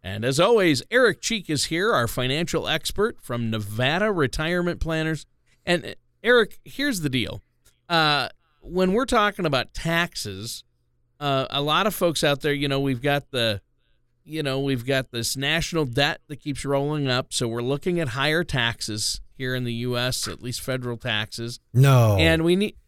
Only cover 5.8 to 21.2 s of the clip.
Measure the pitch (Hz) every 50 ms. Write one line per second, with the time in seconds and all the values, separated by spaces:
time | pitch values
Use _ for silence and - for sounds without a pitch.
5.8 | - - - - _ _ _ _ - 220 247 247 214 - - - - - - -
6.8 | 277 294 254 180 156 143 127 131 107 76 - - _ _ _ _ _ _ _ _
7.8 | _ _ 175 165 156 151 147 143 123 - - _ _ _ _ _ - - 165 180
8.8 | 185 185 185 226 269 - 247 226 208 208 202 - 180 160 139 127 120 - _ -
9.8 | - 165 165 170 175 165 - - - 104 95 95 104 117 - - - _ _ _
10.8 | _ _ _ _ _ _ _ _ 143 143 139 135 131 - - 143 143 147 151 170
11.8 | 196 214 - - 190 175 160 - - 151 143 135 - 151 143 143 139 143 139 139
12.8 | 139 139 135 117 123 143 143 143 135 _ - 127 117 113 104 98 _ _ _ _
13.8 | _ _ _ _ _ _ _ _ _ - 151 156 151 139 131 135 139 139 135 123
14.8 | 117 127 139 131 127 _ - 120 117 - - 131 135 143 156 165 151 - - 160
15.8 | 156 131 117 139 143 151 - - _ _ 151 - _ 151 139 - - 139 139 139
16.8 | 139 147 151 151 143 135 127 127 131 _ - - 131 117 113 120 120 123 139 131
17.8 | - 190 175 170 165 127 110 139 139 151 156 170 170 - - 131 120 117 113 -
18.8 | - - 104 104 104 - - - - - _ - 135 127 127 127 123 120 117 117
19.8 | 120 123 123 120 123 127 123 - - 107 87 - - 123 127 - - - 131 131
20.8 | 127 123 120 110 - 127 110 107